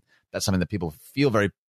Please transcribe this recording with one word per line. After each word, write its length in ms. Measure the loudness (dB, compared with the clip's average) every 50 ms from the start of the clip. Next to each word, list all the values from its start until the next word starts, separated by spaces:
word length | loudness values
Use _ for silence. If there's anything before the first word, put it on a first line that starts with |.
| 0 _ _ _ _ _ -8
that's 120 | -4 -2
something 140 | 0 0 0
that 100 | 0 -2
people 240 | -4 -6 -6 -6 -8 -10 -18 -10 -2
feel 180 | 0 0 2
very 200 | 2 2 2 0 -2 _ _